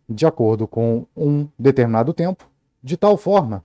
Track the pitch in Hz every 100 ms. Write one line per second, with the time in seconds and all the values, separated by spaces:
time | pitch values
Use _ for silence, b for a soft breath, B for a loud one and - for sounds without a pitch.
0 | - 107 156 160 110 110 110 113 117 117
1 | - - 147 147 147 - 131 131 117 113
2 | 123 135 175 185 _ _ _ _ 131 170
3 | 202 202 175 202 120 98